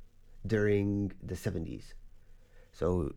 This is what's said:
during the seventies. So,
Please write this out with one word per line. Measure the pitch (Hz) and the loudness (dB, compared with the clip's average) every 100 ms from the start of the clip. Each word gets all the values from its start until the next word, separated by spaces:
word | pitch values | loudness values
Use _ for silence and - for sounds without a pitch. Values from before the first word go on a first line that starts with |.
| - - - - - | -20 -20 -20 -10 0
during | 107 104 104 101 101 98 - | 4 6 6 4 2 0 -4
the | - 92 | -6 -4
seventies. | 107 90 80 - - - - - - - - - - | -2 -2 -4 -8 -10 -14 -16 -18 -20 -20 -20 -20 -14
So, | - 85 90 69 | -2 2 2 0